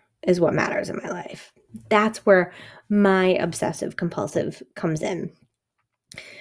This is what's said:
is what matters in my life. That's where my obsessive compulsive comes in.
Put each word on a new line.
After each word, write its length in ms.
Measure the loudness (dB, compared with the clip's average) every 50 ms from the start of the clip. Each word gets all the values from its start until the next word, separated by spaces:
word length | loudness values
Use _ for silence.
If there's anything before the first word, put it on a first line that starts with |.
| _ _ _ _ 0
is 160 | 0 2 4
what 140 | 2 2 2
matters 360 | 0 0 -2 -2 -4 -6 -6
in 100 | -8 -8
my 80 | -8 -8
life. 420 | -10 -10 -12 -14 -16 -18 -20 -20 _ _ _ _ -20 -20 -4 0
That's 360 | 2 2 2 2 -2 0 4
where 280 | 6 6 6 4 2 -4 -12 -20 -20 -20 -20 _ _
my 380 | 2 4 4 6 4 4 4 4 2
obsessive 600 | 2 0 -4 -4 -4 -4 -4 -4 -4 -8 -8 -6
compulsive 680 | -4 -6 -4 -4 -4 -6 -4 -2 -4 -4 -4 -6 -10 -16 -20 _
comes 260 | -6 -4 -4 -2 -2
in. 300 | -4 -4 -6 -6 -8 -10 -12 _ _ _ _ _ _ _ _ _ _ _ _ _ _ _ -18 -18 -18 -18 -20 -20